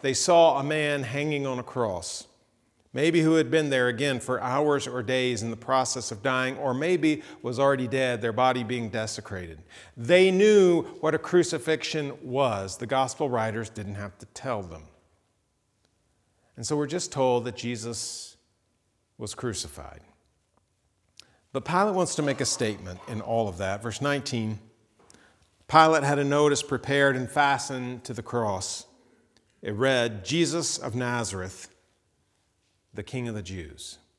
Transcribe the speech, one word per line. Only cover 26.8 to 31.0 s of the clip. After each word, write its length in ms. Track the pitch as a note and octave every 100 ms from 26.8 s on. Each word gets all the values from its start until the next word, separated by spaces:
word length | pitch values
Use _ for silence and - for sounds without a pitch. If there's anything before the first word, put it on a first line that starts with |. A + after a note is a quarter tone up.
| - C#3 C#3 B2+
and 120 | B2
fastened 760 | D3+ C#3+ C3+ - C3 B2 B2
to 100 | -
the 80 | A2+
cross. 640 | - A#2+ A2 F#2+ F#2 - - _ _ _ _ _ _ _
It 100 | -
read, 520 | G#2 C3 B2+ A#2+ G#2+
"Jesus 540 | F2+ E3 D#3 E3 D3 -
of 160 | C3
Nazareth, 720 | A2+